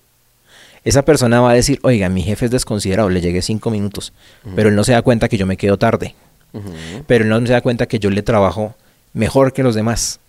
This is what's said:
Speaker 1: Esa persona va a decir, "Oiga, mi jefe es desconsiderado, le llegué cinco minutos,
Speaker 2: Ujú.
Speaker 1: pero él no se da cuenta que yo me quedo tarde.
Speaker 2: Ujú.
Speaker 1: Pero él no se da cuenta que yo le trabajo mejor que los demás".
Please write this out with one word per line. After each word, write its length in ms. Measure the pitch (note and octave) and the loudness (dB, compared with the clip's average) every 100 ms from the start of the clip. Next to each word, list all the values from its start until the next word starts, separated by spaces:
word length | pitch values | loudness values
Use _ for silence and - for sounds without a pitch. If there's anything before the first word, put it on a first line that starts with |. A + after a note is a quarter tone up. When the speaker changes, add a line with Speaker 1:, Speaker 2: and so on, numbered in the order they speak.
| _ _ _ _ _ - - _ | _ _ _ _ _ -20 -20 _
Speaker 1:
Esa 200 | - B2 | -2 2
persona 380 | C#3 G3 A#2+ A#2+ | 2 2 4 4
va 100 | B2 | 4
a 40 | B2 | 4
decir, 240 | A#2+ C3 | 2 0
"Oiga, 260 | - A#2 F2+ | 2 2 2
mi 120 | F#2 | -2
jefe 220 | F2 G#2 A#2+ | -2 -2 -2
es 60 | |
desconsiderado, 580 | B2+ - G#2+ G2 F#2 G#2 | -2 -4 -4 -2 0 0
le 120 | F#2 | 0
llegué 200 | E2+ F2+ | 0 -2
cinco 280 | - G#2+ A2+ | -2 -4 -4
minutos, 440 | G#2+ G2+ - - - _ _ G#2+ | -4 -4 -8 -14 -18 _ _ -8
Speaker 2:
Ujú. 100 | F#2 | 0
Speaker 1:
pero 140 | G#2+ | 2
él 60 | G#2 | 2
no 80 | |
se 100 | G#2 | 2
da 80 | A#2+ | 2
cuenta 260 | A#2+ A#2 A#2 | 2 2 0
que 80 | A2 | 0
yo 80 | F#2+ | -2
me 120 | F#2+ | -2
quedo 200 | G2+ G2 | 0 2
tarde. 380 | A#2 A#2 - - _ _ _ | 2 0 -4 -12 _ _ _
Speaker 2:
Ujú. 180 | A2 G2+ D#2+ D#2+ G2+ D3 | -16 -14 -14 -14 -10 0
Speaker 1:
Pero 160 | A#2+ | 2
él 60 | G#2+ | 2
no 100 | A2+ A#2+ | 0 2
se 80 | |
da 80 | A#2+ | 0
cuenta 240 | C3 A#2+ B2 | 0 -2 -2
que 120 | A2+ | -2
yo 100 | G2+ | -2
le 120 | G2 | -2
trabajo 520 | G#2 A2 F#2+ A2 G#2+ - _ _ _ | 0 2 2 0 -8 -10 _ _ _
mejor 400 | - A2 C3+ C3+ | -4 0 2 2
que 100 | C3+ | 2
los 120 | C3 G#2+ | 0 0
demás". 440 | A2 A2 - - | -2 -2 -6 -10